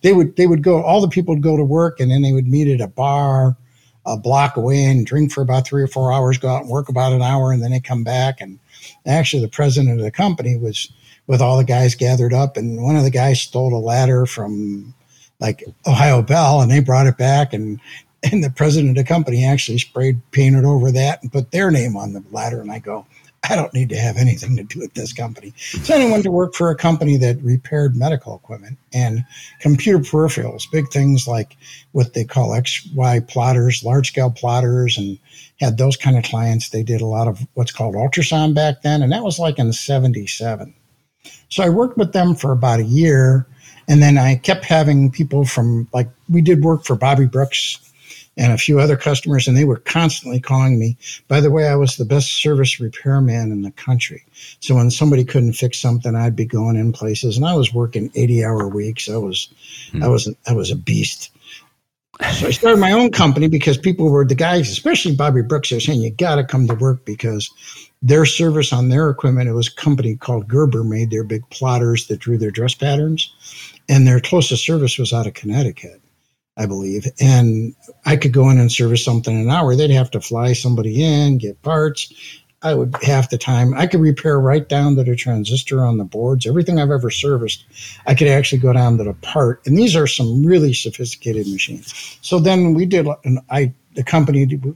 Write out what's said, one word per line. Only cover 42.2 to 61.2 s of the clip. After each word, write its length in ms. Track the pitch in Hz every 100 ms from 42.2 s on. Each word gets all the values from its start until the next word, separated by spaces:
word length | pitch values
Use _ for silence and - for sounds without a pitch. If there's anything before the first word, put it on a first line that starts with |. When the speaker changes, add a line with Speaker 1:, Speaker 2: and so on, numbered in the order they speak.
| 180
Speaker 1:
for 160 | 175 143
about 300 | 127 127 113
a 40 |
year. 600 | 110 135 165 135 131 131 127 _ - - -
And 140 | 147
then 160 | 147 143
I 160 | 131
kept 300 | 127 - 190
having 480 | - 160 151 143 135
people 320 | 131 151 139
from, 420 | 135 - 117 117 117
like, 160 | 123 120 _ -
we 120 | 170
did 220 | 165 160
work 200 | 160 156
for 120 | - 117
Bobby 300 | 131 139 131
Brooks 520 | 131 135 - - - _ _ - - - -
and 140 | 120
a 60 | 113
few 220 | - 143
other 160 | 147 139
customers, 520 | - 135 160 139 123
and 80 | 127
they 80 |
were 140 | 147 117
constantly 640 | - 170 165 - - 123
calling 380 | - 135 131 120
me. 180 | 113 120 - - _
By 120 | 143
the 100 | 147
way, 180 | 156 151
I 80 | 143
was 200 | 135 -
the 80 |
best 380 | 110 139 131 -
service 360 | 151 143 131 -
repairman 680 | 117 - 139 139 131 117 110
in 120 | 104
the 80 | 101
country. 540 | - - 120 - - _ _ - -
So 140 | -
when 160 | 127 120
somebody 340 | - 151 139
couldn't 300 | 127 143 120
fix 240 | 117 123 -
something, 360 | 127 120 120
I'd 220 | 113 117 110
be 80 |
going 320 | 113 113 113 113
in 160 | 113
places, 440 | 117 110 107 123 107
and 80 | 156
I 80 |
was 180 | 170 127
working 380 | 117 117 117 107
eighty-hour 540 | - 120 117 113 110 101
weeks. 400 | 101 107 113 -
I 80 | 110
was, 320 | 101 92 - _ - - -
Speaker 2:
Hmm. 100 | -
Speaker 1:
I 60 | -
was, 200 | 120 107 - -
I 40 |
was 180 | 117 90
a 60 | 92
beast. 540 | 87 55 - -